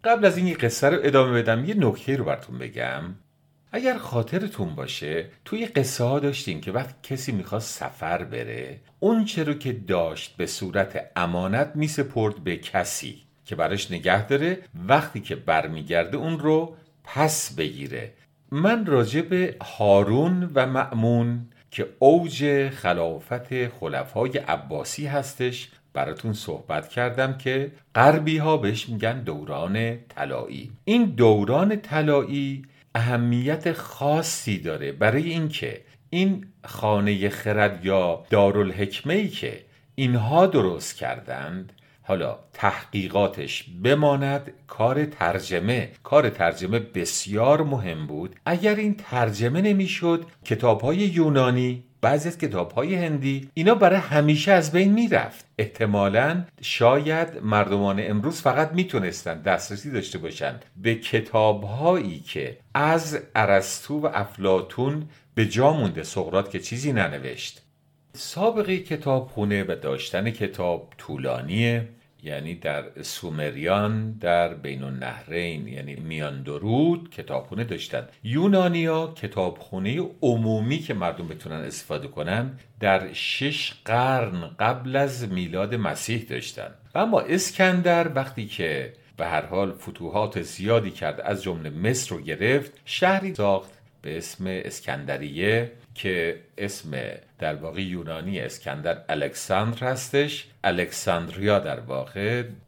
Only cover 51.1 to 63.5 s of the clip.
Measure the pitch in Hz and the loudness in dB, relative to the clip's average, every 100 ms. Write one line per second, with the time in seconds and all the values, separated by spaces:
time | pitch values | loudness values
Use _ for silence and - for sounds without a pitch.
51.1 | 170 156 139 127 123 127 123 - _ 117 | 4 6 6 6 4 2 -2 -10 _ 2
52.1 | 147 165 170 147 98 87 - 151 185 165 | 2 0 -4 -2 -2 -2 -2 0 0 0
53.1 | 147 135 139 139 - 175 220 190 190 - | 0 0 -2 -4 2 4 8 8 6 4
54.1 | 151 147 151 196 190 151 170 196 214 233 | 4 6 4 6 4 6 4 6 4 4
55.1 | 139 110 - - - 104 - 110 101 101 | 2 0 -12 -14 -4 -4 0 0 4 4
56.1 | 107 139 175 175 _ - - 120 143 151 | 4 2 0 -4 _ -6 4 6 6 2
57.1 | 156 165 - 107 104 95 101 101 98 95 | 0 -2 -4 2 4 4 2 2 0 0
58.1 | 104 135 170 139 127 156 170 180 127 92 | 0 0 0 2 2 2 0 0 0 -2
59.1 | 87 87 82 82 90 - 104 143 120 - | -4 -6 -2 0 0 0 -10 -6 -6 -6
60.1 | 90 80 76 71 65 - - 107 113 - | -8 -10 -6 -6 -6 -18 -2 0 0 0
61.1 | 113 110 110 110 101 101 117 165 185 98 | -2 2 4 4 2 -2 0 2 2 0
62.1 | 78 - - 65 - _ 135 151 165 156 | -8 -8 -8 -6 -10 _ 0 2 2 0
63.1 | 151 - 110 104 | -8 -2 0 6